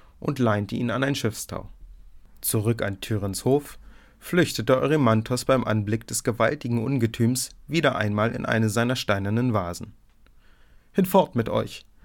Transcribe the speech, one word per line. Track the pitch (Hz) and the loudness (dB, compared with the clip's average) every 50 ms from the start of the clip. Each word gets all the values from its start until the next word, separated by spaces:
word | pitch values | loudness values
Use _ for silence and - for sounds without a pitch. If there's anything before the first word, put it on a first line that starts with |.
| - - - - | -20 -20 -20 -10
und | - - 147 127 | -6 -4 -2 2
lehnte | 123 113 104 104 104 101 117 | 2 2 2 2 0 -2 -4
ihn | 120 123 120 | -2 -2 -2
an | 110 123 135 | -2 0 0
ein | 139 143 | 0 0
Schiffstau. | 143 - 151 - - - - - 92 95 - - - - - - - - - - - - - - - | 0 -2 -2 -4 -4 -8 -10 -10 -10 -10 -12 -18 -20 -20 -20 -20 -20 -20 -20 -20 -20 -20 -20 -18 -10
Zurück | - - - 113 101 110 117 113 - | -6 -2 -2 0 2 0 0 0 -2
an | 101 101 - | -4 -6 -6
Tyrens | - - 110 104 95 101 95 - - | -6 -4 -4 -2 -2 -4 -4 -2 0
Hof | 123 131 147 143 - - - - - - - - - - _ | 2 2 2 2 -2 -14 -18 -20 -20 -20 -20 -20 -20 -20 _
flüchtete | - - - 180 165 - - - 110 110 131 | -10 -2 2 2 2 2 0 -2 0 2 2
Erymanthos | 131 143 135 151 156 139 117 113 110 110 - 127 123 - | 4 4 2 2 4 4 4 4 4 2 0 -2 -2 0
beim | - 135 131 - | 2 2 2 2
Anblick | - 110 110 101 101 107 113 - | 0 0 0 0 0 -2 -4 -4
des | - 123 - - | -6 -8 -6 -2
gewaltigen | - 110 - 113 113 - 151 - 117 117 120 113 | -2 0 2 2 0 0 -2 -4 -2 -2 -2 0
Ungetüms | 127 139 135 113 110 113 - 120 113 127 127 - - - - - - | 0 0 0 0 0 0 2 2 2 2 0 -2 -6 -10 -14 -10 -4
wieder | 139 165 156 139 120 | 0 2 2 2 2
einmal | - 110 104 104 104 107 117 123 | 0 0 0 0 2 2 0 0
in | - - | -2 -2
eine | - 120 113 110 110 | 0 2 2 2 2
seiner | 104 117 117 120 131 | 2 2 0 0 0
steinernen | 127 - - 104 98 98 101 104 117 123 127 113 | -2 0 -2 -2 0 0 0 0 0 0 2 0
Vasen. | 104 90 87 87 - - 104 - - _ _ _ _ _ - _ - - - - _ - - - - _ _ - | 0 -2 -4 -6 -10 -12 -14 -16 -20 _ _ _ _ _ -20 _ -20 -20 -20 -20 _ -20 -20 -20 -20 _ _ -2
"Hinfort | - 190 185 - 196 175 - - | -2 0 2 4 2 2 2 0
mit | 120 113 - | -2 -2 0
euch | - 113 110 110 - - - _ _ - - | 0 -2 -2 -4 -8 -14 -20 _ _ -20 -20